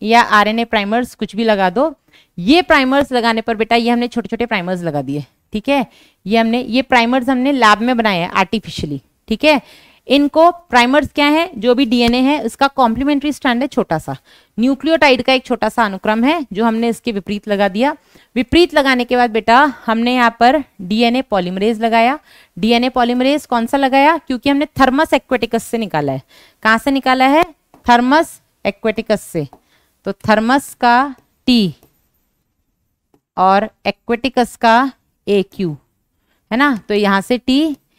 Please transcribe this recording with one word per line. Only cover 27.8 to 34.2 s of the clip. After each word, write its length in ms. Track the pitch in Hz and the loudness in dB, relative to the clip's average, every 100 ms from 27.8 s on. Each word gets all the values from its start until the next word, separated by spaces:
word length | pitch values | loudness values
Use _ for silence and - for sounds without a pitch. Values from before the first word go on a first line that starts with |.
| - | 2
थर्मस 540 | 240 247 302 330 - _ _ 202 | 2 4 2 0 -6 _ _ -8
एक्वेटिकस 560 | - 220 214 208 208 | -6 -4 -4 -2 -4
से। 240 | - 170 143 - _ _ _ _ - | -4 -8 -8 -12 _ _ _ _ -12
तो 60 | - | -6
थर्मस 520 | - 214 226 277 - - | 0 2 2 0 -2 -2
का 400 | 240 240 285 254 _ _ - | 2 2 0 -6 _ _ 0
टी 280 | 247 190 135 _ _ _ _ _ _ _ _ _ _ _ _ _ _ _ - | 0 0 -4 _ _ _ _ _ _ _ _ _ _ _ _ _ _ _ -2
और 320 | 185 196 214 _ - | 2 2 0 _ -8
एक्वेटिकस 680 | - - 233 | -8 -6 -4